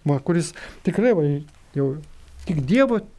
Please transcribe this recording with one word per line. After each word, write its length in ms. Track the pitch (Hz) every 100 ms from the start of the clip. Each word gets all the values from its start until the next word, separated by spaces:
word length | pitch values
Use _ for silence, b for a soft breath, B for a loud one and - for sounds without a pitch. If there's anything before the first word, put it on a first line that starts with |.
va, 160 | 147 139
kuris 320 | - 175 170 - B B
tikrai, 320 | - 170 247 190
va, 120 | 147 143 151 - - 143
jau 180 | 139 147 147 - - - -
tik 160 | 156 131
Dievo 320 | 233 269 220 -